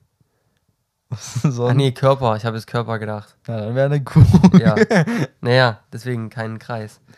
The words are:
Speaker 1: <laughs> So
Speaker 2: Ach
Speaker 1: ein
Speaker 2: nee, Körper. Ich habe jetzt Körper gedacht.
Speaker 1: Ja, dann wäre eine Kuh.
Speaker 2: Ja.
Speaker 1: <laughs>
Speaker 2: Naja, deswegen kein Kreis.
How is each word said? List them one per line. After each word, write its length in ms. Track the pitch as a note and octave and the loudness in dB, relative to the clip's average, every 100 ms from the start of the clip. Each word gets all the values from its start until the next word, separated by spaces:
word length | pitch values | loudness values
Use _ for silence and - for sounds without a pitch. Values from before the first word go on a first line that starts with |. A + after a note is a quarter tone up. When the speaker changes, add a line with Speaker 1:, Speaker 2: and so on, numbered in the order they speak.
| _ _ _ _ _ _ _ _ _ _ - | _ _ _ _ _ _ _ _ _ _ -16
Speaker 1:
<laughs> 320 | A2 - B2 | -16 -10 -4
So 240 | D3+ A#2+ B2 | -2 -2 0
Speaker 2:
Ach 40 | |
Speaker 1:
ein 60 | B2+ | 2
Speaker 2:
nee, 160 | C3+ | 0
Körper. 440 | B2 C3+ C3+ B2 G#2+ | 2 0 2 0 -2
Ich 80 | |
habe 120 | A2+ A2 | -4 -8
jetzt 100 | - | -8
Körper 320 | A#2+ A2+ A2 | -8 -6 -8
gedacht. 380 | G#2+ G#2+ - _ - | -8 -12 -14 _ -12
Speaker 1:
Ja, 120 | A2+ | -10
dann 140 | G#2 | -6
wäre 120 | B2 C#3 | -2 0
eine 160 | D3 | -2
Kuh. 200 | B2+ D#3 - - F#3 F#3 | 2 6 6 6 6 4
Speaker 2:
Ja. 160 | A2+ G#3 G#3+ A3+ D#3+ | 4 0 2 0 0
Speaker 1:
<laughs> 320 | A#3 D3 - | -4 -6 -6
Speaker 2:
Naja, 400 | - B2+ B2 G#2+ _ | 0 2 2 -2 _
deswegen 380 | A#2+ A#2+ A#2+ A2 | -14 -8 -8 -8
kein 280 | A#2 A2 A2 | -10 -10 -12
Kreis. 420 | - A#2+ G#2+ - _ | -12 -12 -12 -18 _